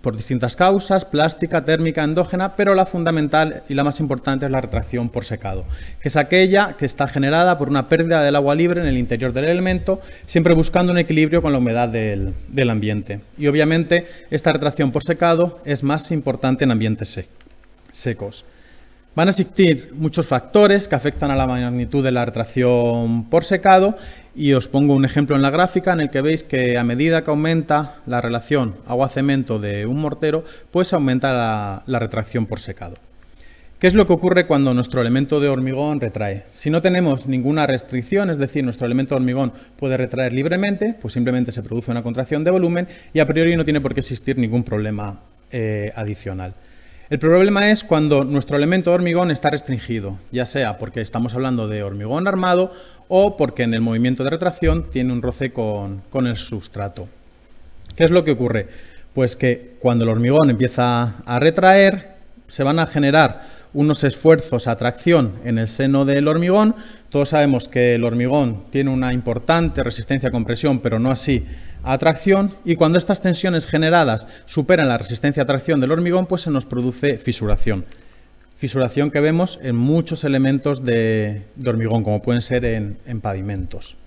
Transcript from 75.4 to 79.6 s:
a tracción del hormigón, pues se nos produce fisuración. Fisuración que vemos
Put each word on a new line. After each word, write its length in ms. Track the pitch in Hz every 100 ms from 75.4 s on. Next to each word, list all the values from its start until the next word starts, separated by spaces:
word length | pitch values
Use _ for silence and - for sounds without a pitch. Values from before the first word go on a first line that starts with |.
a 20 | 127
tracción 320 | 135 131 151
del 120 | 127
hormigón, 340 | 160 175 180 180
pues 160 | 185
se 80 | 170
nos 160 | 139 -
produce 500 | 123 123 123 143 117
fisuración. 680 | - 113 104 104 - 98 90 - - - - - - -
Fisuración 560 | 135 131 123 143 147
que 80 | 147
vemos 400 | 151 160 180 -